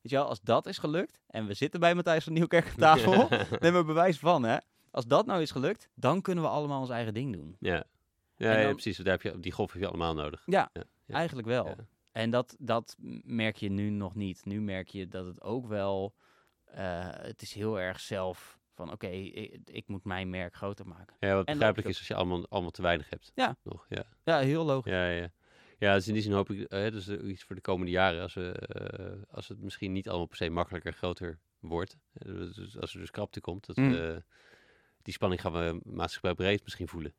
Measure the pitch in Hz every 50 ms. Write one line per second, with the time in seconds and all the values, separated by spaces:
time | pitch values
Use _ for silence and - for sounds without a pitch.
0 | _ 123 135 135 143 123 123 - _ - 117 139 - - 190 - - 151 151 170
1 | 262 - - _ _ _ - 113 110 101 101 - 139 - - 175 170 170 175 175
2 | 175 180 160 156 - - 160 160 170 - - 170 165 - - - 165 156 156 135
3 | 113 113 117 202 262 - 123 110 101 - 113 - - 170 175 180 165 156 156 160
4 | 175 190 170 - - 165 175 147 120 113 123 - _ _ _ _ _ _ - 143
5 | 120 117 139 165 214 262 202 175 160 - - 135 127 165 214 - - _ _ -
6 | 110 131 156 190 175 - 185 170 160 135 107 151 147 143 143 135 131 123 123 117
7 | 120 110 104 110 139 139 104 82 73 78 90 _ - 98 87 78 - _ _ _
8 | _ _ _ _ _ _ _ _ 110 110 110 110 107 107 101 101 - 110 92 -
9 | 90 95 92 87 - 107 - 98 85 90 80 - 107 90 - 87 98 90 90 82
10 | 85 85 82 76 76 76 78 - _ - 185 190 135 - _ 85 - _ _ _
11 | _ - - 147 165 165 - 127 110 113 120 123 98 78 - - 107 - _ _
12 | _ _ _ 113 113 117 117 120 127 - - - 135 113 113 117 113 - - _
13 | - 123 120 113 - - 123 113 110 110 107 - 110 101 98 98 104 104 104 104
14 | 101 90 92 104 101 95 90 - - 101 98 104 107 101 95 92 90 - - 98
15 | 95 87 - 95 92 90 87 - - 95 113 131 123 110 107 101 98 98 98 95
16 | 98 101 _ _ _ _ _ _ _ _ _ _ _ _ - 78 95 90 87 85
17 | 90 90 65 - - 113 110 _ - - - 101 104 110 110 95 92 92 92 -
18 | - - 110 98 92 92 90 - - - - _ _ _ _ - 87 80 82 107
19 | - 95 90 95 95 - - - 107 - - - - - - 110 - - 101 92
20 | _ 104 92 92 95 92 90 92 90 87 _ - 104 101 101 - 95 85 82 90
21 | 92 - _ _ - 98 98 98 92 - 151 147 113 110 104 - - 101 92 -
22 | - - - 95 92 90 90 87 87 - - 98 90 82 - - 90 87 85 80
23 | 80 - - - _ - _ - 262 - 127 _ _ - 95 90 - _ - -
24 | - _ _ _ _ 156 165 147 135 131 147 160 165 151 135 135 120 104 95 90
25 | 90 87 87 87 85 85 _ _ _ _ _ - - - _ _ 107 101 98 98
26 | 92 107 104 110 107 104 101 98 95 - 104 98 107 - 98 98 101 113 110 104
27 | 90 98 101 - - 101 95 - - _ 98 92 _ - 95 90 92 87 87 90
28 | 95 95 82 85 90 90 - 95 90 90 90 - - - - - 101 98 - -
29 | 92 95 95 101 101 _ - - 101 - 104 107 101 98 - - - 95 95 95
30 | 95 107 92 87 85 - - - 90 82 85 87 87 - 92 85 - 85 80 -
31 | - 90 87 - 92 85 82 82 _ _ _ _ - 80 82 85 92 - - _
32 | _ _ _ - - 98 95 92 90 90 95 98 92 92 104 98 - - - 92
33 | 92 - - - 104 - - 104 - - 87 98 - - 90 - 135 139 123 82
34 | 82 82 80 85 - _ _ _ _ - - _ _ _ _ _ _ _ _ _
35 | _ - - - 110 98 90 85 - 92 80 85 85 85 82 90 - - - 85
36 | 85 85 - - - 92 87 82 90 95 104 101 - - - - 90 82 - 85
37 | 78 73 _